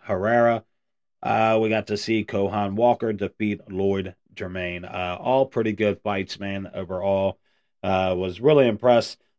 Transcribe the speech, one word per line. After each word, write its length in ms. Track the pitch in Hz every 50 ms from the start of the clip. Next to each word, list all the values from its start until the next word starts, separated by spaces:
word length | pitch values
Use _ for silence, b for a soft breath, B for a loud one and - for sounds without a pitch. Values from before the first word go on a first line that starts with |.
| -
Herrera. 600 | - 101 92 95 107 120 120 117 120 117 113 - _ _ _ _ _ _ _ _ _ _ _ -
Uh, 340 | 127 113 110 110 110 110 113
we 80 | 113 110
got 200 | 110 110 104 -
to 100 | 107 104
see 260 | - - 113 110 104
Kohan 520 | - - 101 98 98 98 104 104 98 98
Walker 360 | 107 117 123 120 - - 113
defeat 600 | 107 104 101 95 - - 110 104 104 - - -
Lloyd 420 | 98 92 98 98 98 98 95 92 90 _ _ _ _
Germain. 500 | - 104 90 90 92 90 87 87 87 90
Uh, 320 | - - 92 90 90 90 -
all 280 | - 123 127 135 139 135
pretty 240 | - 123 110 110
good 280 | 107 98 110 104 98 - _
fights, 360 | 107 101 98 98 - - -
man, 300 | 98 98 98 98 95 - -
overall. 640 | - 92 85 92 92 92 98 98 95 98 98 92 - _ _ _ _ _ _ _ _
Uh, 320 | - 98 95 92 95 92 92
was 240 | 90 92 92 90 90
really 280 | 117 143 156 147 131 120
impressed 500 | 110 104 - 127 120 117 107 - - - _ _ _